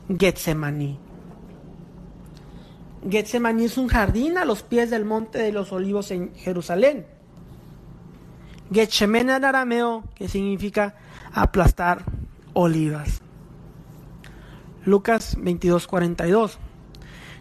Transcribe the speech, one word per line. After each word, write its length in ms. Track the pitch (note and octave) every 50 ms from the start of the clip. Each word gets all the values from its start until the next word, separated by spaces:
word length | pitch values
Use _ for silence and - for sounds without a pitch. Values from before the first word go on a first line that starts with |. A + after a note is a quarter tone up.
| - -
Getsemaní. 920 | G3 E3 F#3+ F#3 D#3+ - - F3+ D#3+ D#3 D3+ D3 D3 D3 D3 C#3+ C#3 C#3 - - - - - - - - - - - - - - - - - - - - - - - - - - - - - - - - - - - - - - - - - G3
Getsemaní 560 | F#3 G#3+ G#3 G#3+ - A#3+ A#3+ A3+ A3+ A3+ A#3
es 140 | A#3 A3+ C4
un 80 | C4
jardín 520 | A#3 - A#3+ G#3 F#3 - A3 B3+ D#4 E4+ F#4
a 60 | F4+
los 200 | D4 A3 G3 -
pies 260 | - A#3+ A#3+ A#3 A#3
del 140 | A#3+ A3+ G#3
Monte 340 | G#3 G#3+ A3 A3 A3 - -
de 140 | A3+ G#3+ G#3
los 200 | G#3 G3 F3+ G3
Olivos 380 | F#3 F#3 G3 G3+ G3+ G3 G3
en 240 | G3 F3+ F3+ - -
Jerusalén. 720 | - - F#3 F#3 F3 E3 - F3 F3+ A#3 C#4 D4+ A#3+ D#3+ - - - - - - - - - - - - - - - - - - - - - - - - - - - - - - - - - F#3+
Getsemaní 580 | G#3+ A3 G#3+ - - G#3+ G3+ A3 A#3 A#3+ B3+
en 140 | C4 C4+ C4
arameo, 580 | C#4 C4 C4+ C4 B3 A#3 A#3 A#3+ A#3+ A#3 A3+ G#3 - -
que 120 | - G3 F3+
significa 680 | - G3 G3 G3+ G3 F#3 G3+ G#3 G3 G#3+ G#3 G3+ G3+ - - - - - - - -
aplastar 720 | - G3+ - - G3 F3 D3+ - - F3+ F3 F3+ - - - - - - - - - - - -
olivas. 680 | - F3 E3+ D#3+ D#3+ D#3 D3+ D3+ D3+ D3 E3 E3+ - - - - - - - - - - - - - - - - - - - - - - - - - - - - - - - - - -
Lucas 520 | F#3+ G3 G3+ G3 - A3+ A3 - - - -
veintidós 480 | E3 F#3 F3 E3+ - F3+ F3 F3 -
cuarenta 400 | - - F3+ F3 E3+ E3+ - E3+
y 60 | E3+ F#3+
dos, 260 | A3 A3+ G3 - - - - - - - - - - - - - - - - - -